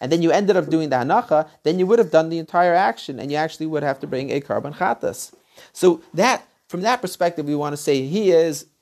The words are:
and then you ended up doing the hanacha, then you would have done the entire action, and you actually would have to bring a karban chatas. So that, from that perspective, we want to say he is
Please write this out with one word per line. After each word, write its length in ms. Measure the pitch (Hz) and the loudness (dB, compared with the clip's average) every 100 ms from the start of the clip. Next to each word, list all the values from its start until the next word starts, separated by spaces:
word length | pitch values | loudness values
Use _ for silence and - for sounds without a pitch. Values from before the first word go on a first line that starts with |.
and 100 | 131 | -2
then 100 | 170 | 2
you 80 | 165 | 2
ended 260 | 160 202 185 | 2 2 2
up 120 | 151 | 2
doing 200 | 160 156 | 0 0
the 80 | 127 | -2
hanacha, 520 | 131 208 - 156 156 _ | 0 0 2 0 0 _
then 160 | 147 180 | -2 0
you 80 | 185 | 2
would 120 | 233 | 2
have 120 | 180 | 4
done 180 | 160 160 | 2 2
the 100 | 165 | -4
entire 360 | 160 175 180 | -2 2 2
action, 440 | 170 208 226 - 127 | 4 2 -2 -8 -10
and 120 | 131 | -6
you 60 | 147 | -4
actually 300 | 160 - 160 | -4 -6 -6
would 160 | 151 | -2
have 180 | 143 135 | -2 -4
to 60 | 151 | -4
bring 240 | 135 135 | -6 -4
a 100 | 131 | -4
karban 340 | - 107 143 | -4 -6 -6
chatas. 580 | 156 185 - - - - _ _ _ - | -4 -4 -2 -6 -8 -14 _ _ _ -20
So 300 | - 180 165 - | 0 2 2 -2
that, 340 | 160 233 240 - _ _ | 0 0 0 -6 _ _
from 140 | 175 | -4
that 180 | 208 247 | -2 -2
perspective, 460 | 175 - 175 170 147 | -4 -2 -2 -2 -4
we 80 | |
want 200 | 147 147 | -4 -4
to 40 | 147 | -4
say 280 | - 139 135 | 0 0 0
he 240 | 196 202 | 0 4
is 360 | 165 165 143 - _ | 4 4 -2 -12 _